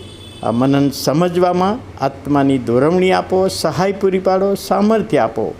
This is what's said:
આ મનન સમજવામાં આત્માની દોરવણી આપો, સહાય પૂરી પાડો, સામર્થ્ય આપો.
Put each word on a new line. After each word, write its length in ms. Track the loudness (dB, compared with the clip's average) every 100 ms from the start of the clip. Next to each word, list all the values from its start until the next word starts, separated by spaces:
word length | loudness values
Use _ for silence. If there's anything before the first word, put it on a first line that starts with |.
| -8 -18 -20 -8
આ 100 | -2
મનન 380 | 0 2 2 2
સમજવામાં 1120 | 0 -2 0 0 2 2 2 0 -2 -8 -6
આત્માની 540 | -6 -4 -2 2 2 2
દોરવણી 540 | 0 2 2 2 2
આપો, 360 | 0 0 0 0
સહાય 440 | -2 -2 0 -2
પૂરી 260 | 0 0 0
પાડો, 360 | 2 2 0
સામર્થ્ય 640 | -2 -2 0 2 2 0 0
આપો. 360 | 0 -2 -6